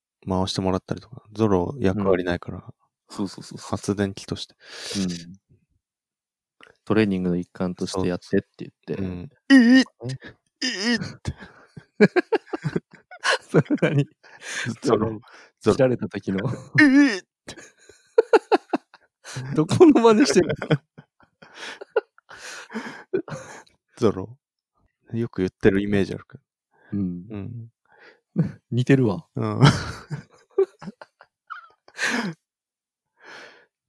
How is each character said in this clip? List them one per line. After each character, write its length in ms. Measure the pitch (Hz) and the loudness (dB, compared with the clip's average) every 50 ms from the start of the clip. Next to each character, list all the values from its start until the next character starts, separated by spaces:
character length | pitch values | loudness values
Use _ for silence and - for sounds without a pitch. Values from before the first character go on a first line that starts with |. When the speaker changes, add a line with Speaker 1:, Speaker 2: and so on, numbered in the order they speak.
| _ _ _ _ _ | _ _ _ _ _
Speaker 1:
回 220 | 98 95 95 95 95 | -4 -2 -2 -2 -2
し 60 | - | -2
て 60 | - | -2
も 80 | 95 95 | -2 0
ら 80 | 92 92 | -2 -2
っ 40 | |
た 120 | - - 92 | -4 -6 -8
り 60 | 87 | -10
と 80 | - - | -10 -16
か。 120 | - - - 110 | -20 -20 -20 -16
ゾ 160 | 107 104 110 104 | -2 0 2 4
ロ 260 | 98 90 87 82 147 131 | 4 2 4 2 2 2
役 220 | 107 95 92 107 98 98 | 2 0 0 2 2 2
割 160 | 92 90 90 | 2 2 2
な 100 | 90 87 | -2 -4
い 40 | 87 | -4
か 120 | - - | -6 -10
ら。 60 | 92 92 | -12 -14
Speaker 2:
う 20 | |
ん。 40 | - - - _ _ _ _ _ _ _ | -14 -18 -20 _ _ _ _ _ _ _
そ 140 | - - 104 | -8 -8 -8
う 40 | 92 | -8
そ 120 | - - | -8 -14
う 40 | - | -18
そ 120 | - - | -18 -18
う 20 | - | -18
そ 80 | - - | -8 -6
う。 20 | |
Speaker 1:
発 260 | 110 98 - - 101 | -6 -6 -4 -4 -2
電 180 | 98 101 98 95 | -2 -2 -4 -4
機 120 | - - | -10 -10
と 100 | - - | -10 -10
し 100 | - - | -10 -10
て。 80 | - _ _ _ - - - - - - 101 | -16 _ _ _ -20 -18 -14 -12 -8 -6 -4
Speaker 2:
う 40 | 95 | -4
ん。 40 | 90 87 85 82 87 95 101 _ _ _ _ _ _ _ _ _ _ _ _ _ _ _ _ _ _ _ _ _ _ _ _ - - _ _ _ | -4 -6 -8 -12 -16 -20 -20 _ _ _ _ _ _ _ _ _ _ _ _ _ _ _ _ _ _ _ _ _ _ _ _ -20 -20 _ _ _
ト 80 | - 104 | 0 2
レ 80 | 107 | 2
ー 20 | 110 | 2
ニ 120 | 101 95 92 | 2 0 0
ン 60 | 92 | 0
グ 60 | 90 | -2
の 60 | 87 | -2
一 140 | 87 87 - | -2 -4 -8
環 220 | _ - 95 90 90 | _ -6 -6 -6 -4
と 120 | - 95 | -6 -8
し 140 | 90 - 95 | -6 -4 -4
て 60 | 95 90 | -2 -2
や 80 | 90 | -4
っ 20 | 87 | -6
て 180 | - - - 98 | -4 -2 -2 -2
っ 20 | |
て 60 | - - _ - | -2 -4 _ -18
言 100 | 87 - | -18 -18
っ 20 | - _ _ | -18 _ _
て。 80 | - - | -10 -8
Speaker 1:
そ 60 | - | -6
う 40 | - | -6
そ 60 | - | -8
う 40 | - | -8
そ 0 | |
う。 120 | - - - - _ _ - | -10 -12 -16 -18 _ _ 6
う 80 | 277 262 | 8 8
ん。 40 | 233 233 254 | 8 8 6
い 40 | 262 | 6
い 40 | |
っ 20 | - | 6
て。 220 | - _ _ 117 | 2 _ _ -12
Speaker 2:
ね。 120 | 120 135 - - - - _ _ _ _ _ | -12 -10 -12 -14 -20 -20 _ _ _ _ _
Speaker 1:
い 40 | - 254 226 185 202 233 | -8 -8 -6 -4 -2 0
い 20 | 240 | 0
っ 40 | 214 190 - - - | 0 -2 -8 -12 -10
て。 120 | _ - - - - - - - - _ _ - - _ _ _ | _ -10 -10 -10 -16 -20 -20 -20 -20 _ _ -20 -20 _ _ _
Speaker 2:
<laughs> 1500 | 208 - - 370 - _ 440 - - - - - - 147 - - - _ _ _ _ _ - - - - 571 - - - | 2 4 4 0 -2 _ -4 -4 -4 -6 -12 -8 -8 -6 -6 -6 -8 _ _ _ _ _ -20 -6 -4 -2 -2 -2 -4 0
そ 80 | - 165 | 0 0
れ 40 | - - - - | 2 2 -2 -2
何？ 240 | - 143 - 139 143 - _ _ _ - - - - - - - - 123 113 - | 0 0 0 0 -2 -2 _ _ _ -20 -20 -20 -16 -12 -10 -8 -8 -8 -8 -4
Speaker 1:
ゾ 140 | - 147 113 | 0 0 2
ロ。 240 | 104 110 113 110 107 - - - - - _ _ _ | 2 2 -2 -4 -8 -12 -20 -20 -20 -20 _ _ _
Speaker 2:
切 140 | - 113 98 95 | 2 2 4 4
ら 100 | 131 127 | 4 2
れ 80 | 120 | 2
た 120 | - 110 95 | -2 -6 -8
時 240 | - 98 - - | -8 -8 -6 -4
の。 60 | 95 95 117 - - - - - - - | -4 -4 -4 -4 -8 -8 -12 -2 2 4
Speaker 1:
い 20 | |
い 360 | 302 277 262 285 285 262 208 180 | 6 6 6 6 6 4 2 -2
っ 40 | |
て。 40 | - _ _ _ _ - - - - - _ _ _ - - _ _ _ _ - - - - - - _ 440 - - _ - - - _ - _ _ _ _ _ | -8 _ _ _ _ -20 -20 -20 -20 -20 _ _ _ -20 -20 _ _ _ _ 2 2 4 2 2 4 _ 0 0 0 _ -6 -6 -6 _ -20 _ _ _ _ _
Speaker 2:
<laughs> 340 | _ - - 127 127 131 143 | _ -14 -12 -12 -10 -4 -2
ど 100 | 156 156 | -2 0
こ 200 | - - - 370 | 0 0 2 4
の 140 | 320 269 240 | 4 4 6
真 140 | 226 233 220 214 | 6 6 6 6
似 60 | 285 | 4
し 80 | - - | 4 4
て 60 | 190 | 2
ん 60 | - | 2
の？ 80 | - 143 - - - 160 - - _ _ - - _ _ _ _ _ _ _ - - - - - - - - - - _ - - _ _ _ _ _ - - - - - - - - - 220 - - - - - _ - - - - - - - - - - - _ _ _ _ _ _ - | 2 -2 -8 -2 -4 -4 -4 -4 _ _ -20 -20 _ _ _ _ _ _ _ -20 -20 -20 -18 -16 -16 -16 -16 -20 -6 _ -6 -6 _ _ _ _ _ -20 -20 -18 -18 -16 -18 -18 -14 -12 -12 -12 -12 -16 -18 -12 _ -8 -8 -6 -8 -14 -14 -14 -18 -20 -20 -20 _ _ _ _ _ _ -2
Speaker 1:
ゾ 120 | 120 104 | 0 0
ロ。 260 | 92 95 98 110 123 _ _ _ _ _ _ _ _ _ _ _ _ _ _ - | 0 -2 -8 -12 -16 _ _ _ _ _ _ _ _ _ _ _ _ _ _ -10
よ 160 | - 113 117 - | -6 -6 -6 -6
く 140 | - - | -4 -4
言 60 | 92 92 | -4 -4
っ 20 | |
て 200 | - _ - 110 | -4 _ 2 2
る 100 | 95 98 | 2 2
イ 40 | 101 | 0
メ 160 | 104 104 101 | 0 0 0
ー 20 | 92 | 0
ジ 100 | - - | -2 -4
あ 40 | - | -10
る 60 | - | -12
か 140 | _ - - | _ -20 -20
ら。 60 | _ _ _ _ _ _ _ _ _ _ | _ _ _ _ _ _ _ _ _ _
Speaker 2:
う 40 | - | -6
ん。 300 | 101 98 90 87 87 90 113 | -4 -4 -4 -6 -8 -12 -12
Speaker 1:
う 60 | 110 101 | -12 -12
ん。 300 | 98 104 110 117 113 113 _ _ _ _ _ _ - - _ _ _ _ _ - - - - - _ _ | -12 -12 -12 -14 -16 -18 _ _ _ _ _ _ -20 -20 _ _ _ _ _ -4 -4 -4 -6 -12 _ _
Speaker 2:
似 140 | 120 120 127 | -2 -2 4
て 120 | - 139 | 4 4
る 100 | 131 127 107 | 4 4 0
わ。 180 | 92 85 - _ _ | 0 -4 -8 _ _
Speaker 1:
う 120 | 123 113 | -6 -6
ん。 140 | 107 104 107 | -4 4 6
<laughs> 2750 | 127 143 - - - - - - - - 151 - - _ - _ _ _ _ - 381 - _ _ - 196 - _ - - _ _ - _ _ _ _ _ - - - _ _ _ _ - _ - - - 233 - - 185 160 - _ _ _ _ _ _ _ _ _ _ _ _ _ _ _ _ _ - - - - - - _ _ _ _ _ _ | 6 6 6 2 -4 -10 -12 -16 -14 -12 -14 -14 -14 _ -20 _ _ _ _ -2 -2 -2 _ _ -20 -20 -18 _ -20 -20 _ _ -20 _ _ _ _ _ -18 -18 -18 _ _ _ _ -20 _ -6 -4 -2 -2 -2 -4 -6 -8 -10 _ _ _ _ _ _ _ _ _ _ _ _ _ _ _ _ _ -20 -20 -20 -20 -20 -20 _ _ _ _ _ _